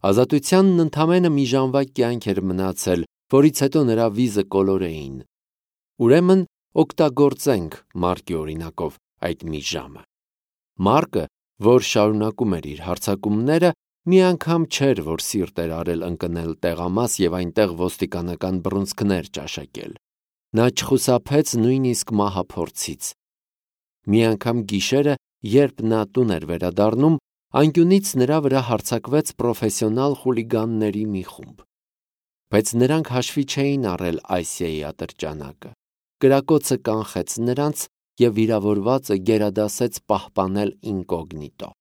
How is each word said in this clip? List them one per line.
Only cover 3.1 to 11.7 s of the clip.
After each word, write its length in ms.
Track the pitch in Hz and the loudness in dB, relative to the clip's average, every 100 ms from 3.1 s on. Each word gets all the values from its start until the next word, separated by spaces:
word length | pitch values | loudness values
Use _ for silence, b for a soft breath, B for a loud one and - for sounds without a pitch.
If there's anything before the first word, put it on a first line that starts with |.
| _ _ | _ _
որից 340 | 135 151 139 | 6 6 4
հետո 200 | 139 156 | 0 2
նրա 260 | 131 113 117 | 2 2 0
վիզը 360 | 104 123 101 | 0 0 0
կոլոր 380 | 98 98 98 95 | 0 2 2 2
էին։ 300 | 90 80 69 65 - _ _ _ _ _ _ _ | -2 -6 -10 -12 -16 _ _ _ _ _ _ _
Ուրեմն 420 | 117 147 180 190 180 _ _ - | 6 6 6 4 2 _ _ 0
օգտագործենք 1000 | 160 - 156 131 143 131 143 113 80 - _ | 0 2 0 4 2 2 0 0 -2 -12 _
Մարկի 440 | - 90 87 - 82 | -2 -2 -2 -4 -6
օրինակով 600 | 78 78 82 - 80 - _ _ | -6 -8 -10 -8 -8 -8 _ _
այդ 260 | 90 85 | -8 -6
մի 160 | 82 78 | -8 -8
ժամը։ 400 | 71 82 65 69 - _ _ _ _ _ _ - | -8 -10 -12 -20 -20 _ _ _ _ _ _ -2
Մարկը, 460 | 92 131 - 98 78 _ _ _ | 2 2 2 -4 -6 _ _ _
որ 200 | 104 | 4